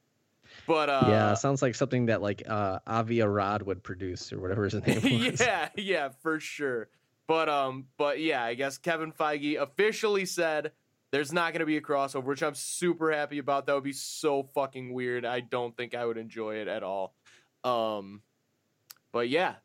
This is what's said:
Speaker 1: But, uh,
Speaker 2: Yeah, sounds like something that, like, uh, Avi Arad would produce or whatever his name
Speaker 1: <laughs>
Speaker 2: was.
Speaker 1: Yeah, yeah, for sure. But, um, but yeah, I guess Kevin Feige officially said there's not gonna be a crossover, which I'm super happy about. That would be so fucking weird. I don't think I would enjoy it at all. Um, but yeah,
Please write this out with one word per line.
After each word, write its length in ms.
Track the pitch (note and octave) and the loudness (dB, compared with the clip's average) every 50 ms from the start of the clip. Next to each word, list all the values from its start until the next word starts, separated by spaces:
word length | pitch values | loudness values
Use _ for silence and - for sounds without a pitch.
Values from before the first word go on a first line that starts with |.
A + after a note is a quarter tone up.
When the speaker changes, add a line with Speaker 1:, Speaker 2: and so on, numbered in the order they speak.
| _ _ _ _ _ _ _ _ _ - - - - D3+ | _ _ _ _ _ _ _ _ _ -20 -20 -18 0 2
Speaker 1:
But, 220 | D#3+ D#3 D3+ C#3+ | 2 4 4 2
uh, 160 | C#3 C3+ - G#2 | 4 4 6 6
Speaker 2:
Yeah, 260 | G#2 G#2+ G#2+ G#2 G#2 | 6 6 6 4 2
sounds 280 | - - C#3 C#3 C3+ C#3+ | 2 2 0 2 2 2
like 100 | B2+ A2 | 0 2
something 300 | - C#3 A#2+ B2+ B2 A#2+ A2+ | 0 -2 0 2 2 2 2
that, 140 | G#2+ F2+ | 2 2
like, 220 | G2+ G2+ G2 - - - | 2 -2 -2 -4 -6 -4
uh, 320 | A2 G#2 G2+ F#2+ F#2 - _ - | -2 0 0 0 -2 -4 _ -2
Avi 340 | A2 A2+ A2+ A2+ A#2 A#2 | -2 0 0 2 2 4
Arad 420 | A2 G#2 G2+ G#2 G2 G2 G#2 G#2 G2 | 4 4 4 2 2 2 0 -2 -2
would 200 | G2 F#2 F2+ - | -4 -6 -6 -6
produce 480 | - F#2+ F#2 G2 F2+ F2 - - - | -12 -10 -8 -6 -8 -6 -8 -10 -10
or 80 | G#2 G2+ | -10 -6
whatever 240 | F#2+ F#2 G2 G#2 G2+ | -4 -2 0 0 0
his 100 | F#2+ G#2+ | 0 0
name 260 | G#2 - - - A2 | 0 2 2 2 2
Speaker 1:
<laughs> 280 | - C#4 B2+ A#2 A#3+ B3 | 2 2 2 4 2 0
Speaker 2:
was. 100 | - - | 0 2
Speaker 1:
Yeah, 280 | A#3+ A#3 G3 E3+ D3+ - - | 2 2 2 0 -2 -4 -4
yeah, 340 | G3+ G3+ G3 F3+ D#3 C#3+ C3+ B2 - | -6 -2 0 0 0 0 -2 -6 -4
for 180 | - D#3+ D#3 D#3 | -2 -2 -2 -2
sure. 500 | D3+ - - - D3 C3+ B2 A2+ G#2 _ _ _ _ _ _ _ _ - | -4 -8 -6 -4 -2 -2 -2 -2 -4 _ _ _ _ _ _ _ _ 0
But, 220 | D#3+ D#3+ D#3+ D#3 | 2 2 4 2
um, 380 | D3 C#3+ C3+ C3 C3 C3+ C3+ - _ - | 2 2 2 0 -2 -6 -10 -14 _ 0
but 220 | D3 C#3+ C#3 C#3 | 0 0 2 0
yeah, 240 | D#3+ D#3+ C#3+ B2+ A#2 | 0 0 0 0 0
I 100 | A#2 A#2+ | -2 -2
guess 240 | B2 C3+ C#3 C3+ - | -2 -2 -4 -4 -4
Kevin 340 | - F3 E3 D#3 D#3+ D#3+ | -2 0 0 0 -2 -6
Feige 480 | D#3 - D#3 D3+ D3+ C#3+ C#3+ D3 D3+ - | -2 -2 0 0 0 0 -2 -2 0 0
officially 680 | C#3+ C3+ - - G3+ G#3+ G#3+ - A3 G#3+ G#3 G3 F#3+ | -2 -4 2 2 2 2 2 2 0 2 2 2 0
said 460 | F3+ - E3+ E3 D#3+ D#3 D3+ D3 D#3 _ _ _ _ _ _ _ - | -2 0 0 0 2 2 0 -2 -4 _ _ _ _ _ _ _ -2
there's 220 | - C#3+ D3+ C3+ E3 | 0 0 0 2 2
not 200 | F3 E3+ E3 D#3 | 2 2 2 0
gonna 120 | E3 D#3+ | 0 0
be 120 | D3+ D#3 D3+ | 2 0 0
a 40 | |
crossover, 440 | D3 - C#3+ C#3 C#3 C3+ C#3+ C3+ B2 | 2 0 0 2 2 0 -2 -4 -2
which 180 | C3+ C#3+ C#3 D#3+ | -2 -2 0 0
I'm 100 | D3+ C#3 | -2 -2
super 560 | - - - - - F3 F3 E3+ E3 D#3+ D#3 | -4 -10 -8 -6 0 0 0 0 2 2 0
happy 260 | D#3 D3 D3 C#3+ D3 D3 | 2 0 -2 -4 -4 -6
about. 260 | C3 C#3 C#3 C#3 C3+ | 0 0 0 0 2
That 80 | D3 C#3+ | 2 0
would 100 | C#3 C3 | 0 0
be 100 | C#3 C3+ | -4 -6
so 500 | - - - - - - D3+ C#3 C#3 C3+ C3+ - | -6 -10 -10 -10 0 0 2 2 2 -2 -2 -2
fucking 400 | D3 C3+ C3 - C3 B2+ B2 B2 | -2 -2 -2 -4 -10 -10 -8 -6
weird. 300 | B2+ B2 B2 B2 B2 A#2+ | -4 -2 -2 -2 -2 -2
I 140 | A#2 B2 B2+ | -2 -4 -4
don't 360 | B2+ A#2 C3 B2 A#2+ A#2+ A#2 | -4 -4 -4 -2 -2 -4 -4
think 180 | - B2 A#2 A#2+ | -8 -8 -6 -4
I 100 | A#2+ A#2+ | -4 -2
would 120 | A#2 A2+ A2+ | -2 -2 -4
enjoy 380 | A2+ A2 A2+ A#2 A2 G#2+ G#2+ A2 | -8 -10 -8 -8 -6 -4 -4 -4
it 100 | G#2 F2+ | -4 -4
at 160 | G2+ A2 G2 | -4 -4 -4
all. 320 | F#2 G2 G2 F#2+ - _ _ _ - - - _ _ _ _ - | -4 -4 -4 -4 -6 _ _ _ -20 -20 -20 _ _ _ _ -2
Um, 580 | B2+ B2 A#2 A2+ A2 G#2+ G2+ G2 G2 G2+ G2+ _ _ _ _ _ _ _ _ _ _ _ _ _ _ - _ _ _ | 0 0 2 0 0 -2 -4 -8 -10 -16 -20 _ _ _ _ _ _ _ _ _ _ _ _ _ _ -20 _ _ _
but 180 | - A#2+ A#2+ B2 | -2 -2 0 2
yeah, 260 | C#3 E3+ F#3 D3 G#2+ - _ | 2 2 2 0 -2 -6 _